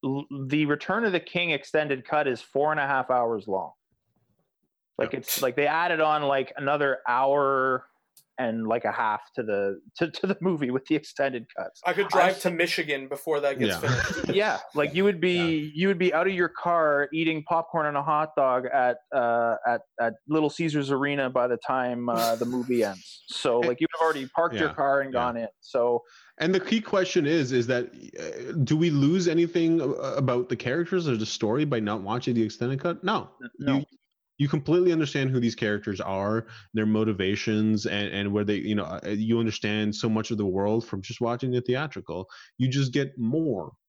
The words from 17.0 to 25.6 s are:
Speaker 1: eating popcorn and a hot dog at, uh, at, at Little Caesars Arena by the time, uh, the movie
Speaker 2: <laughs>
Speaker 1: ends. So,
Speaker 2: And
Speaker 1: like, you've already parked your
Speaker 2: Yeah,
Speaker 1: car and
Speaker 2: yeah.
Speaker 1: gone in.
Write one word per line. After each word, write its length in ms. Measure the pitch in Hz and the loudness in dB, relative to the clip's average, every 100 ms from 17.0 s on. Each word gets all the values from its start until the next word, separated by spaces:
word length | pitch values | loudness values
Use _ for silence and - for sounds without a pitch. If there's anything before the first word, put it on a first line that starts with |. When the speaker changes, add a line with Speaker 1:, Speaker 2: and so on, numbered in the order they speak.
| 143 | 0
Speaker 1:
eating 300 | 160 160 160 | 0 0 0
popcorn 420 | 147 165 165 170 151 | 0 -2 0 -2 0
and 120 | 143 | 0
a 60 | |
hot 320 | 143 151 156 - | 0 0 0 2
dog 280 | 135 127 127 | 2 2 2
at, 300 | 135 123 120 _ | 2 2 0 _
uh, 420 | 143 120 120 117 113 120 | 0 2 2 2 0 0
at, 140 | 117 - - | -2 -4 -4
at 120 | 117 110 - | -4 -4 -2
Little 220 | 151 156 | 2 2
Caesars 400 | - 165 147 139 | 0 -2 0 0
Arena 380 | 139 139 143 131 | 0 0 0 0
by 180 | 127 123 | 2 2
the 100 | 117 | 0
time, 500 | - 131 123 120 120 | 0 -2 0 -2 -2
uh, 260 | 117 117 113 | 0 0 0
the 100 | 120 | -2
movie 380 | 127 120 120 | -2 0 0
Speaker 2:
<laughs> 60 | 104 | 0
Speaker 1:
ends. 340 | 95 - - - | -2 -16 -20 -12
So, 300 | - 143 120 | -4 0 2
Speaker 2:
And 80 | 143 | 0
Speaker 1:
like, 120 | 123 | 0
you've 80 | 160 160 | -2 0
already 260 | 160 151 131 | 0 0 -4
parked 280 | - 165 110 | -2 0 0
your 140 | 151 | -2
Speaker 2:
Yeah, 40 | |
Speaker 1:
car 280 | - 139 139 | 0 0 2
and 120 | 135 | 0
Speaker 2:
yeah. 60 | 127 | -2
Speaker 1:
gone 180 | 123 117 | -2 -2
in. 100 | 110 _ | -8 _